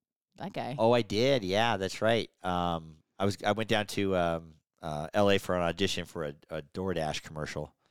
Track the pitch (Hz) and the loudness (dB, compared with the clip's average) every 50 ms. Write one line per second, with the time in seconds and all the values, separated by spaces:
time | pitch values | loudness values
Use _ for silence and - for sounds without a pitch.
0 | _ _ _ _ _ _ _ - - 175 - 143 117 120 127 143 110 113 120 120 | _ _ _ _ _ _ _ -14 -12 -10 -8 -8 -8 -6 -2 2 4 4 4 4
1 | 113 98 98 104 120 135 139 127 98 90 92 104 113 117 110 95 95 92 - - | 2 2 0 2 4 4 2 2 0 0 2 2 4 4 2 0 -2 -4 -2 0
2 | 107 110 120 110 92 - _ _ - 92 90 90 87 87 85 82 80 80 80 80 | 2 2 4 2 0 -4 _ _ -4 -2 0 0 0 0 -2 -4 -6 -10 -18 -20
3 | _ _ _ - 95 101 98 - - 104 104 107 110 101 110 104 104 - - - | _ _ _ -2 -2 -2 0 0 0 0 0 0 0 0 0 0 0 0 -2 -2
4 | 101 98 95 90 87 85 85 82 82 82 80 78 _ _ _ _ - 82 76 76 | 0 2 2 2 2 2 0 -2 -6 -10 -20 -20 _ _ _ _ -10 -8 -6 -6
5 | 80 78 - 104 101 101 98 98 - - 90 90 87 85 85 85 98 95 - - | -6 -2 2 4 4 6 4 4 2 0 0 0 2 0 0 0 0 0 0 -2
6 | 85 - - 85 78 73 71 - _ - 82 78 73 71 - 92 95 95 90 82 | -6 -8 -8 -8 -6 -6 -8 -10 _ -12 -10 -10 -10 -10 -8 -6 -4 -2 -2 -2
7 | 78 76 73 - - - 80 76 76 73 - 78 76 73 _ _ _ _ | -2 -2 -4 -4 -8 -10 -10 -8 -8 -6 -6 -8 -8 -10 _ _ _ _